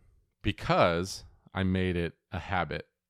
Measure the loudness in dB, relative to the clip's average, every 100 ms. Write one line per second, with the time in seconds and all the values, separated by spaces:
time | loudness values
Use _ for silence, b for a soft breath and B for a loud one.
0 | -20 _ _ _ -6 -4 0 4 6 4
1 | -2 -8 -16 -20 -10 -2 0 2 0 0
2 | -2 -6 -12 -10 -4 -2 -2 -6 -10 _